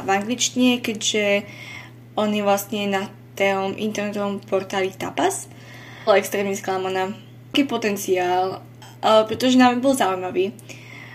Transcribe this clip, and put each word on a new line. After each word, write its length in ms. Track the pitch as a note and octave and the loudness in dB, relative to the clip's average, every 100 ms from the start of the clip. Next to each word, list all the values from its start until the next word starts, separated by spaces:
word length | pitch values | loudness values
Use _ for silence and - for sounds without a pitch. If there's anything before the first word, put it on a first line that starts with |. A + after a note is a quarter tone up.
| - | 0
v 80 | |
angličtine, 640 | G3 G#3 A#3+ - B3 B3+ B3 | -2 0 -2 -2 2 2 2
keďže 640 | B3 G#3 - G#3+ G3+ G3+ G3+ - - - - - - | -2 -4 -2 0 2 0 -2 -14 -16 -16 -18 -20 -10
on 160 | - G#3+ | -2 0
je 80 | G#3 G3+ | 2 2
vlastne 400 | G3 - G#3 G3+ | 2 0 -4 -2
na 240 | G3 G3+ - - | -2 -4 -12 -10
tom 400 | - G3 F#3+ F#3+ | 0 2 2 -2
internetovom 640 | - G#3+ G#3 G#3 G3+ G3+ G3 - | -2 -4 -2 -4 -2 -4 -4 -2
portáli 480 | F#3+ F#3+ G3 F#3+ | -2 -2 -2 -2
Tapas. 560 | - - - F4 F#4+ - - - - - - - | -4 -8 -2 0 -2 -8 -18 -20 -20 -18 -4 4
Bola 160 | G3+ | 4
extrémne 320 | G3+ G3+ G3 | 4 -2 -2
sklamaná. 560 | G3 - F#3+ F#3 F#3+ F#3+ G#3+ - - - | -4 -4 -4 -2 -2 -2 -6 -14 -20 -4
Aký 160 | - C4+ | 0 0
potenciál, 960 | A#3 A3 G3+ - F#3 F3+ F3+ F#3+ - - - - - | 0 -2 -2 0 0 2 2 0 -4 -14 -20 -20 -2
ale 240 | - A3 A3 | 4 4 4
pretože 320 | A3 B3+ B3+ | 2 4 6
nám 240 | B3 B3 | 6 6
bol 160 | C4 C4 | 2 2
zaujímavý. 560 | G3 F#3 F#3 F3+ G3 - - - - - - | 2 0 -2 0 -2 -4 -16 -18 -18 -18 -18